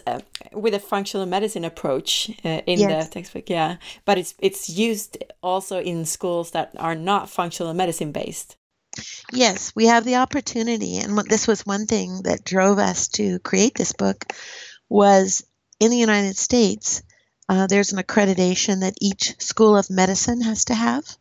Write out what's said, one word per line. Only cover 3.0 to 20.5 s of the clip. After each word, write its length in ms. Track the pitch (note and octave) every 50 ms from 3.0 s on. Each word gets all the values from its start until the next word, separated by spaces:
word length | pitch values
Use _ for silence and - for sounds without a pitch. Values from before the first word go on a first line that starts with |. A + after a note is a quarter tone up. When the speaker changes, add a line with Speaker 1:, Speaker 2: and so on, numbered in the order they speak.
| D#3+
Speaker 1:
the 60 | D#3 -
textbook, 360 | F#3 F3 - - F3 - -
yeah. 280 | F3+ E3 D#3+ D#3+ F3 - - - - - -
But 120 | - G3
it's, 180 | F#3 E3+ - - -
it's 300 | G3 G3 F#3+ - - -
used 480 | D#3+ F#3+ A3+ A#3 A3 G#3 - - - - - - - -
also 400 | - F#3 F#3 F#3+ F#3+ - - F3+
in 240 | E3 F3+ E3+ E3 E3
schools 460 | D#3+ - - - F3+ F3 E3+ E3+ -
that 200 | - E3 - - -
are 180 | - - E3 E3
not 340 | D#3+ D#3+ F#3 G#3 G3 - -
functional 440 | - - F3 E3+ - - F3 E3 D#3+
medicine 380 | F3+ F#3 F3 D#3+ - E3 D3+
based. 440 | - - - - D#3+ - - - - _ _ _ _ _ _ - - - - - - - - -
Speaker 2:
Yes, 400 | A#3+ B3 B3 G#3+ F#3 - - - -
we 120 | G#3+ A3+
have 180 | A3+ A#3 A#3 A3
the 120 | B3+ B3
opportunity, 800 | B3 B3+ - - C#4+ - - - A#3 A3+ A#3 A#3 G#3+ G#3 F3+ F3+ F#3
and 160 | G3+ G3+ G3+
what, 140 | G#3 G3+ -
this 180 | A3 G#3 -
was 180 | - G#3 - -
one 220 | G3 G3 G3+ G#3+
thing 340 | - A3+ G3+ F#3 F3+ F#3 F#3+ F#3
that 220 | F3+ - - -
drove 320 | - G3 F#3+ F#3 G3 G3+
us 300 | G3 G3+ F#3 F3+ - -
to 320 | - - - G#3 G3 F3+ F3
create 340 | - - - F#3+ G#3 B3 -
this 200 | - F#3 - -
book, 320 | - G3 G3 G3 - - - - - - - - - - - - - _
was 560 | - - G#3 G3+ G3+ G3 F#3+ F#3+ F#3+ - - - _ _ _ _ _ _ -
in 100 | G#3+ A3+
the 80 | A#3+
United 400 | A#3+ A#3 A3 G#3 G3+ G3+ G3 F#3+
States, 640 | - - - B3 B3 A3+ F#3+ G#3+ G#3+ - - - - - _ _ _ _ _ _ _ - -
uh, 160 | F#3+ F#3 F#3+
there's 260 | F3+ G3 G3+ G3+ -
an 100 | G#3 G3
accreditation 800 | F#3 - - A3 G3+ F#3+ F#3+ F3+ F#3 F3+ F#3 - - - G3 F#3+
that 120 | F#3+ F#3 - -
each 320 | G3 G3+ F#3+ - - - - -
school 340 | - - - - A3+ G#3+ G#3+
of 140 | G3+ G3 -
medicine 520 | F#3+ F#3 F#3 F#3 G3 - - - A#3+ A#3+
has 240 | A#3 A3